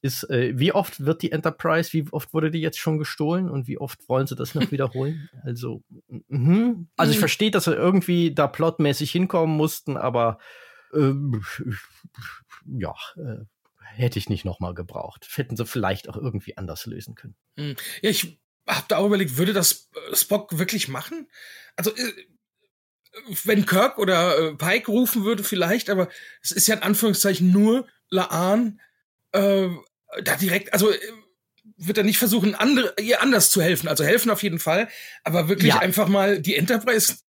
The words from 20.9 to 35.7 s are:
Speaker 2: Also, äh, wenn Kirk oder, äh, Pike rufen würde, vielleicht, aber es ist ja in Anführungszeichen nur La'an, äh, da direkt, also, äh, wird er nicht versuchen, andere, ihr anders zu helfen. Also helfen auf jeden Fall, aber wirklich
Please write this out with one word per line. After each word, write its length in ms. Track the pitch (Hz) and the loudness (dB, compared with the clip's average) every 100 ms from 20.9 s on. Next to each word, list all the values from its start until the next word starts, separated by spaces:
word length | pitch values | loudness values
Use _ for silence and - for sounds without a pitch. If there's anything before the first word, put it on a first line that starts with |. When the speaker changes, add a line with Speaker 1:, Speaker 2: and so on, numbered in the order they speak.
| 131 - 330 - - - - - - | -8 -10 -14 -14 -20 -20 -20 -14 -6
Speaker 2:
Also, 140 | 180 240 | -6 -4
äh, 160 | 247 - - _ _ _ _ _ _ _ _ - 254 180 | -8 -10 -20 _ _ _ _ _ _ _ _ -20 -12 -6
wenn 200 | - 208 - | 2 4 4
Kirk 320 | 180 254 - | 4 4 2
oder, 400 | 190 180 175 151 | 2 4 4 4
äh, 160 | 160 151 | 2 -2
Pike 340 | 165 220 233 | 0 0 2
rufen 340 | 214 254 240 | 2 2 2
würde, 200 | 202 214 | 0 0
vielleicht, 440 | 202 190 170 226 - | -2 0 2 0 0
aber 180 | 196 180 - - - | 0 0 -4 -20 -10
es 80 | - | -6
ist 160 | 196 - | 0 2
ja 80 | 220 | 2
in 60 | |
Anführungszeichen 680 | 180 208 220 190 202 185 180 | 2 2 2 2 2 4 6
nur 340 | 190 214 247 247 _ _ | 6 6 4 0 _ _
La'an, 680 | 185 180 165 180 214 233 208 _ _ _ _ _ | -2 0 0 2 2 2 -4 _ _ _ _ _
äh, 360 | 196 202 196 185 170 - _ _ - | 2 4 2 0 -4 -14 _ _ -6
da 140 | - - | -2 0
direkt, 360 | 185 190 196 | 0 0 0
also, 180 | 202 208 | 2 2
äh, 80 | 180 214 226 _ _ _ _ - _ | 2 -4 -16 _ _ _ _ -20 _
wird 220 | 165 214 | -4 0
er 60 | |
nicht 140 | 202 208 | 2 2
versuchen, 360 | 233 220 196 | 2 4 2
andere, 400 | 196 240 262 226 - | 2 2 4 2 -2
ihr 220 | 214 - | 0 2
anders 280 | 254 233 - | 4 4 4
zu 100 | 196 | 2
helfen. 260 | 165 175 165 | 2 0 -2
Also 160 | 151 | 0
helfen 260 | 151 220 233 | 2 2 2
auf 120 | 202 | 0
jeden 160 | 202 165 | -2 -4
Fall, 300 | - 175 220 - - - | 0 0 -2 -10 -20 -12
aber 240 | 160 170 156 | -2 0 0
wirklich 220 | 196 - | 4 4